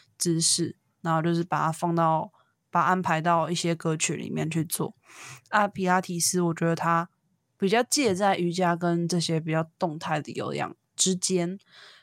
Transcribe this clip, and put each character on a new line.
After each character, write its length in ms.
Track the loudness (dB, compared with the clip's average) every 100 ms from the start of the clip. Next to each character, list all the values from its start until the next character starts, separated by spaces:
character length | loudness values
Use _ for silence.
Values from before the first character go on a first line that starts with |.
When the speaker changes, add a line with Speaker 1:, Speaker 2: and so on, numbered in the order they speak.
| _ -4
Speaker 1:
姿 220 | 0 2
势， 300 | 2 0 -2
Speaker 2:
嗯。 40 | -6 _ _
Speaker 1:
然 120 | -2
后 80 | 0
就 100 | 2
是 120 | 0
把 140 | 0 0
它 120 | 0
放 220 | 0 -2
到， 380 | 2 2 2 -2 _ _ _ _
把 120 | 0
它 60 | 2
安 120 | 2
排 200 | 0 0
到 280 | 2 2 2
一 60 |
些 180 | -2 -2
歌 220 | -2 -2 -2
曲 200 | -2 -4
里 120 | -6
面 220 | -4 -2
去 140 | -2
做。 300 | -2 -4 -6 -8 _ -20 -18 -18 -4
啊， 200 | 0 0
皮 180 | 0 0
拉 140 | 2
提 180 | 0 -2
斯 220 | 0 2
我 120 | 0
觉 140 | 2 0
得 80 |
它 340 | 0 2 0 -2 _ _ _ _ -2
比 120 | 2
较 140 | 2
介 280 | 2 2 2
在 220 | 2 2 2
瑜 160 | 0
伽 220 | 2 0
跟 320 | 2 0 0 0
这 140 | 0
些 180 | 0 -2
比 140 | 0
较 120 | -2 -2 -4
动 180 | -4 -4
态 220 | -4 -4
的 120 | -4
有 200 | -8 -6
氧 220 | -4 -6 -10 _ -2
之 180 | 0
间， 420 | 0 0 0 -2 -6 _ -20 -20 -20